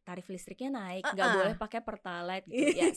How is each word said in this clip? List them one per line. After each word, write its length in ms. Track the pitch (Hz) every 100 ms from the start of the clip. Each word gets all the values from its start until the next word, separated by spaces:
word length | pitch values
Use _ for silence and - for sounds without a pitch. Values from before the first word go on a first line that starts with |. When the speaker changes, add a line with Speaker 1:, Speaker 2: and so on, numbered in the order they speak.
Speaker 1:
tarif 240 | - 180 180
listriknya 460 | 185 - - 262
naik, 320 | 254 185 185 277
nggak 100 | 196
Speaker 2:
Uh-uh. 140 | 240 196
Speaker 1:
boleh 160 | 196 -
pakai 240 | 214 226
Pertalite 680 | 226 214 185 175 175 190 190
gitu. 300 | 240 359 -
Ya, 140 | 339